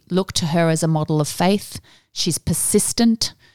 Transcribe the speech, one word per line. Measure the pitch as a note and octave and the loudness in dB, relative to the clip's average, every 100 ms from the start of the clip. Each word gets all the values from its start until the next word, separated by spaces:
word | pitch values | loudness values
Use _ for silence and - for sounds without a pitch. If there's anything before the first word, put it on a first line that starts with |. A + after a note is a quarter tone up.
| - | -2
look | F3 G3 | -2 0
to | - D#3+ | -2 -2
her | E3+ E3 | 2 2
as | D#3+ | 2
a | D#3+ | 2
model | D#3 D3+ D3+ | 0 0 0
of | D3 | 0
faith. | - F3+ G#3 - - - _ _ | 0 0 0 -4 -16 -18 _ _
She's | - F3+ - | -6 -4 -2
persistent. | - E3 - G#3 - - A#3 A3+ - - _ | -2 -2 2 2 2 2 2 2 -4 -8 _